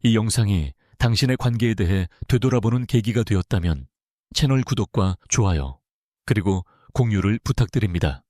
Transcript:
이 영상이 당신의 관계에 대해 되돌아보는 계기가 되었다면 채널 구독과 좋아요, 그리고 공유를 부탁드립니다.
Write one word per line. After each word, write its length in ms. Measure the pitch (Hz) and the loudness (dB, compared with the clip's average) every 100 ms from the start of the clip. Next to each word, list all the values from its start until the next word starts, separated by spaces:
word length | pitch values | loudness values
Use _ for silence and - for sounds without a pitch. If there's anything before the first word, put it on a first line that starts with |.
이 140 | 117 110 | 4 2
영상이 560 | 110 113 104 95 73 - _ _ | 2 0 2 0 -2 -8 _ _
당신의 380 | 120 113 131 127 | 0 2 0 0
관계에 380 | 127 117 117 | -2 0 0
대해 340 | 107 90 95 90 _ - | 0 0 0 -2 _ -2
되돌아보는 580 | 127 127 127 110 123 123 | 0 2 2 0 -2 0
계기가 360 | 120 107 117 | 0 0 -2
되었다면 640 | 110 98 - 98 85 73 65 _ _ _ _ | 0 -2 0 -2 -2 -4 -8 _ _ _ _
채널 280 | - 143 135 | -2 2 2
구독과 540 | 123 107 104 - 95 98 _ | 0 -4 -2 0 0 -2 _
좋아요, 520 | - 101 82 69 69 _ _ _ _ | 0 2 0 -2 -10 _ _ _ _
그리고 400 | - 101 95 95 - _ _ | -2 0 0 -2 -4 _ _
공유를 460 | - 120 101 95 113 | -2 0 2 0 -2
부탁드립니다. 800 | - - 127 127 104 87 80 64 _ | -2 -2 0 0 -2 -2 -2 -4 _